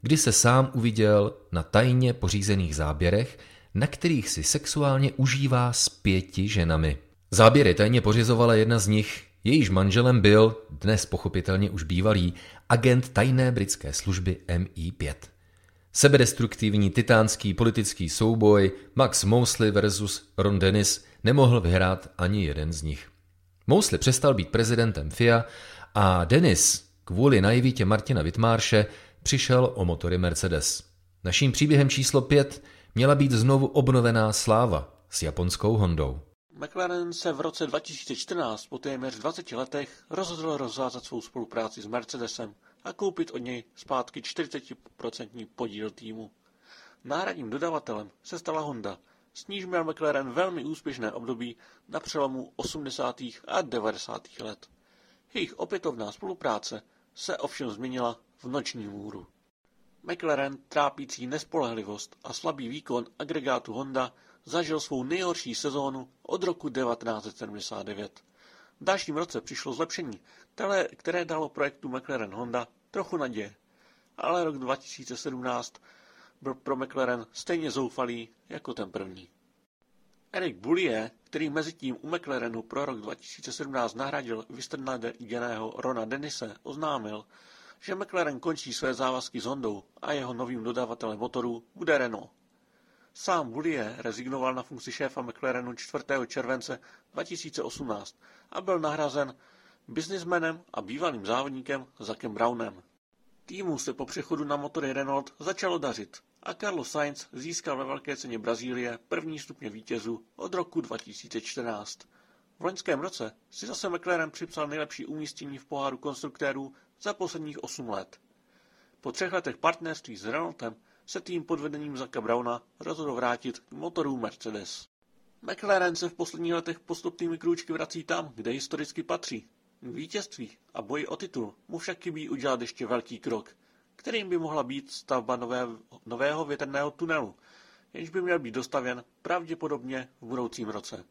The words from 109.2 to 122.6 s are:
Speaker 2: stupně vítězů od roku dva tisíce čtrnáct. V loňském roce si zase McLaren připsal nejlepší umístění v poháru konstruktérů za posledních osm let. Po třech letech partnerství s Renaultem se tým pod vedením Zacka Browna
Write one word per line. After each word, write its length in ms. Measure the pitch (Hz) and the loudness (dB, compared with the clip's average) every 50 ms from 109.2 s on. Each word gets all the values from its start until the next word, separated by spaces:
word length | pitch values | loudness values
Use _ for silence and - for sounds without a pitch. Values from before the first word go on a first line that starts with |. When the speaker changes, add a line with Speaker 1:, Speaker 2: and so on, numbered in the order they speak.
| 156 160 156 147 | -6 -8 -10 -12
Speaker 2:
stupně 300 | 139 - 147 _ - 110 | -12 -16 -18 _ -14 -14
vítězů 520 | 104 110 110 - 127 113 104 113 117 107 - _ _ | -14 -14 -8 -6 -6 -6 -4 -6 -8 -8 -10 _ _
od 180 | - - - - | -12 -10 -6 -4
roku 280 | 180 175 - - 165 | -6 -6 -4 -6 -8
dva 160 | 131 - 117 113 | -6 -6 -10 -12
tisíce 440 | - - 104 - - 117 - 113 | -12 -14 -18 -18 -18 -10 -10 -8
čtrnáct. 580 | 110 - - 139 120 117 110 104 104 - - _ - _ _ _ _ _ _ _ _ _ _ _ | -8 -8 -10 -8 -6 -6 -6 -8 -10 -14 -16 _ -20 _ _ _ _ _ _ _ _ _ _ _
V 60 | - | -8
loňském 340 | 175 185 190 - - 156 135 | -8 -8 -6 -4 -4 -4 -4
roce 320 | 151 185 - - 117 110 - _ _ _ | -4 -8 -8 -8 -10 -10 -12 _ _ _
si 160 | - - - 220 | -18 -16 -12 -12
zase 220 | 226 - - 196 | -10 -8 -6 -6
McLaren 420 | 175 170 - 180 180 170 160 156 | -6 -6 -4 -2 -2 -2 -2 -6
připsal 360 | - - 170 160 - - 151 147 | -6 -12 -14 -12 -8 -8 -8 -6
nejlepší 380 | 147 156 151 151 - - - | -6 -8 -8 -8 -10 -14 -12
umístění 520 | - 151 156 151 143 - - 143 143 139 131 | -10 -10 -10 -10 -10 -12 -14 -14 -14 -14 -16
v 80 | - | -14
poháru 320 | _ 139 139 139 139 131 120 | _ -8 -4 -4 -4 -6 -6
konstruktérů 760 | - 147 139 127 - 147 - - 156 143 135 135 139 139 - _ _ _ _ _ | -8 -8 -8 -8 -10 -12 -8 -4 -4 -4 -4 -4 -8 -12 -14 _ _ _ _ _
za 120 | - 208 202 | -8 -8 -6
posledních 500 | - 185 175 - 170 156 151 143 - - | -4 -6 -8 -6 -10 -12 -12 -12 -12 -12
osm 260 | 123 - - 131 113 | -12 -12 -12 -8 -8
let. 280 | 104 95 95 _ - _ _ _ _ _ _ _ _ _ _ _ _ _ _ _ _ _ | -8 -8 -8 _ -18 _ _ _ _ _ _ _ _ _ _ _ _ _ _ _ _ _
Po 100 | _ 139 | _ -10
třech 220 | 120 - 190 180 180 | -6 -6 -6 -4 -4
letech 240 | 180 175 143 - - | -4 -6 -6 -10 -2
partnerství 600 | - 160 165 - 165 165 160 - _ - 117 92 | -2 -2 -2 -2 -8 -10 -10 -12 _ -16 -18 -12
s 80 | 95 | -10
Renaultem 500 | 107 120 151 165 170 - _ 131 113 110 _ _ _ _ _ _ | -6 -4 -4 -4 -6 -8 _ -12 -12 -12 _ _ _ _ _ _
se 160 | - - - | -12 -12 -12
tým 220 | - - 180 170 151 | -10 -8 -8 -8 -4
pod 160 | - 170 151 | -4 -6 -6
vedením 380 | 143 156 143 147 151 147 143 127 | -4 -8 -8 -8 -10 -10 -10 -10
Zacka 240 | 131 120 - 131 | -10 -8 -8 -8
Browna 400 | 110 110 117 120 123 120 120 120 | -2 -2 -2 0 0 -4 -6 -6